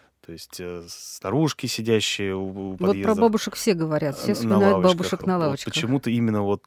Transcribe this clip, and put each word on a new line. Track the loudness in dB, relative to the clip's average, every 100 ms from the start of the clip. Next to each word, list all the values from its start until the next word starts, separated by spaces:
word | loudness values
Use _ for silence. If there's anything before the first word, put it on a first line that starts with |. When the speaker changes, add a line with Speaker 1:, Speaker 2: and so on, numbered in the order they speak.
| _ _ -18
Speaker 1:
То |
есть, | -18 -16 -14
э, | -12 -12 -14
старушки, | -16 -16 -10 -4 0 0 -2 -6
сидящие | -4 0 2 2 -2 -2 -4
у, | -4
у | -6 -8
Speaker 2:
Вот | -2
про | 0
Speaker 1:
подъездов, | 0 0 2
Speaker 2:
бабушек | 2 2 -4 -4
все | 0
говорят, | 0 0 0 -2 -2
все | -2
Speaker 1:
э, |
на | -2
Speaker 2:
вспоминают | 2 4 6 6
Speaker 1:
лавочках. | 4 4
Speaker 2:
бабушек | 0 -2 0
на | 0
Speaker 1:
Вот | 0
Speaker 2:
лавочках. | -2 -4
Speaker 1:
почему-то | -4 0 0 0
именно | 2 2 2
вот, | 2 0